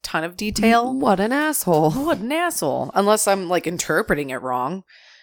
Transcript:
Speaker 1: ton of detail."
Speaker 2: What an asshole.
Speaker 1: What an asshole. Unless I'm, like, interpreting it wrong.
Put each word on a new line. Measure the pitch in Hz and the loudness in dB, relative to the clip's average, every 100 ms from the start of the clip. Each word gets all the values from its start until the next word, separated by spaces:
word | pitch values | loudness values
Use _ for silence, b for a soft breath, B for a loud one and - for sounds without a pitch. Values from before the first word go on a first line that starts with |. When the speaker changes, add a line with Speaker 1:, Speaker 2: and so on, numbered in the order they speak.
Speaker 1:
ton | - 165 | -6 -4
of | 165 180 | -4 -6
detail." | 208 214 226 233 247 | -4 2 4 4 2
Speaker 2:
What | 262 262 185 | 0 2 2
an | 214 | 2
asshole. | 277 311 285 185 156 156 | 0 0 -2 2 4 4
Speaker 1:
What | 247 302 208 | 2 -2 -2
an | 226 | -2
asshole. | 320 349 - 151 127 131 - | -2 -2 -2 -2 -2 -2 2
Unless | 202 214 208 | 2 4 2
I'm, | 196 175 | 0 0
like, | 180 160 | -2 -2
interpreting | 175 - 160 220 147 139 | -4 -2 0 0 -2 -2
it | 127 | -6
wrong. | 127 123 127 190 - b b b | -4 -2 -2 -6 -12 b b b